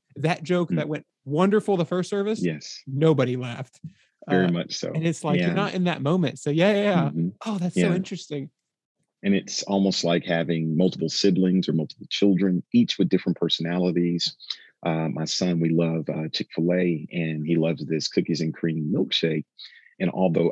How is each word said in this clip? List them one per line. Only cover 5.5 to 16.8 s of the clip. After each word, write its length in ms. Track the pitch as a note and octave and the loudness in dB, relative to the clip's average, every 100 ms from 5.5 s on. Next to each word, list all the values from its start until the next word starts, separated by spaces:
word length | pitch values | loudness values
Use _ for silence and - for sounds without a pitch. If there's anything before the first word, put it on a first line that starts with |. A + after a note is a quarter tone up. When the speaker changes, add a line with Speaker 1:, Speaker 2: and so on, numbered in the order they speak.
Speaker 1:
not 200 | F3 G3+ | 0 -2
in 120 | F#3 F3 | 0 -2
that 160 | D3+ | 0
moment. 380 | C3+ F#3 F3+ C#3+ | 0 2 0 -2
So, 100 | - | -2
yeah, 220 | D3+ F#3+ | 2 4
yeah, 80 | G3+ | 4
yeah. 260 | G#3 F3+ D#3 | 2 2 0
Speaker 2:
Mm-hmm. 200 | D#3 E3+ G3 A3+ | 0 -4 -4 -6
Speaker 1:
Oh, 120 | G3+ | -4
that's 160 | F3 F3+ | -2 0
so 60 | |
Speaker 2:
Yeah. 140 | F3 E3+ | 2 2
Speaker 1:
interesting. 540 | F#3 F#3 - D3 C#3 _ _ _ _ _ _ _ | -2 -8 -10 -10 -10 _ _ _ _ _ _ _
Speaker 2:
And 120 | G2+ G2 | 0 0
it's 280 | - - | 0 -8
almost 400 | - G2 G2 F#2 | -2 2 2 2
like 220 | E2+ E2+ - | 2 0 2
having 500 | E2+ D#2+ E2 D#2+ D#2 | 0 0 0 0 2
multiple 320 | F2+ - D#2+ | 2 2 -4
siblings 600 | - G2+ F#2+ F#2 F#2 F2 | 2 2 4 4 2 2
or 40 | |
multiple 340 | D#2 D2+ - - | 0 -2 -8 -10
children, 520 | - G2+ F#2+ F#2+ F2+ - | 0 2 4 2 0 0
each 240 | A#2+ A#2 - | 2 2 2
with 100 | F2+ | 2
different 300 | F#2 - F2 | 2 0 -2
personalities. 960 | E2+ - E2 F2+ F2+ E2+ F2 E2+ - - - - - _ - | 0 -2 -2 0 0 2 0 0 -4 -8 -14 -14 -14 _ -4
Uh, 220 | D#2+ D#2+ | -2 -2
my 160 | D2+ | -4
son, 380 | D#2+ - F2+ E2+ | -4 -2 0 2
we 80 | E2 | 2
love, 400 | E2 E2 E2 D2+ | 2 2 0 -4
uh, 180 | D#2 D#2+ | -6 -4
Chick-fil-A, 800 | - - - E2+ F2+ | -6 -8 -2 0 2